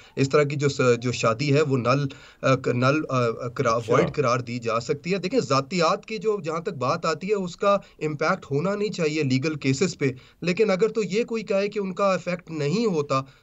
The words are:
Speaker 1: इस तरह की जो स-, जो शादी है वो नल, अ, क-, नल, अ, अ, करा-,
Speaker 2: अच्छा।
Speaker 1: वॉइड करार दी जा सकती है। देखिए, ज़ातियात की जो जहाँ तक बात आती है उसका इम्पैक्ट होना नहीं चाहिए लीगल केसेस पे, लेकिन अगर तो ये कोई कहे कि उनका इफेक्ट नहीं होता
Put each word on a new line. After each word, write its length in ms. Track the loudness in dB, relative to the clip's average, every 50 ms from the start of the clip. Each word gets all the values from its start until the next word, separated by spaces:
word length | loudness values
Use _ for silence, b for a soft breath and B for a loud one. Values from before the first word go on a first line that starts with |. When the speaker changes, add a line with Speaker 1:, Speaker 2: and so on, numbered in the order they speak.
| B B B
Speaker 1:
इस 140 | -2 0 4
तरह 140 | 4 4 4
की 100 | 2 0
जो 140 | 0 0 0
स-, 120 | 2 2
जो 300 | 4 4 4 2 0 -2
शादी 380 | -2 0 0 0 0 0 2 2
है 120 | 4 4
वो 160 | 4 2 2
नल, 320 | 0 2 2 2 2 0 -2 B B B B B B 0
अ, 120 | 2 2
क-, 180 | 2 2 0 0
नल, 260 | 2 2 2 2 2
अ, 440 | 0 0 0 0 0 0 -2 -4 -6
अ, 20 |
करा-, 280 | -8 -4 0 0 2 2
Speaker 2:
अच्छा। 180 | 0 0 2 2
Speaker 1:
वॉइड 160 | 2 2 2
करार 320 | 0 0 0 2 0 0
दी 180 | -2 -4 -6 -4
जा 200 | -2 -2 -2 -2
सकती 320 | -2 -2 -6 -4 -4 -4
है। 80 | -4 -4
देखिए, 200 | -2 0 0 0
ज़ातियात 680 | 2 2 2 0 0 0 0 2 2 2 2 0 -4
की 120 | -8 -8
जो 240 | -4 -2 -2 -2 -2
जहाँ 220 | -4 -4 -6 -4 -6
तक 100 | -6 -6
बात 320 | -4 -2 -2 -2 -2 -2
आती 220 | -4 -4 -2 -2
है 80 | -2 -2
उसका 480 | -2 -2 -6 -4 0 2 2 2 2 B B B B
इम्पैक्ट 460 | -6 -4 -4 -2 0 -2 -2 -2 -4
होना 300 | -4 -2 -2 0 -2 -2
नहीं 140 | -2 -4 -4
चाहिए 340 | -2 -2 -2 0 0 0 0
लीगल 320 | 2 2 0 0 -2 -4
केसेस 400 | -2 0 0 2 2 0 -2 -2
पे, 200 | 0 -2 -2 -2 B B B B B -4
लेकिन 260 | -2 2 2 2 2
अगर 180 | 2 2 2
तो 160 | 0 0 -2 -2
ये 200 | -2 0 -2 -2
कोई 200 | -2 -4 -6 -4
कहे 240 | -2 0 0 0
कि 120 | -2 -2 -4
उनका 360 | -6 -4 -2 0 0 0 0
इफेक्ट 360 | 0 -2 -4 -6 -6 -8 -8
नहीं 360 | -6 -4 -2 0 0 0 0
होता 400 | 0 0 0 -2 0 0 -2 -2 b b b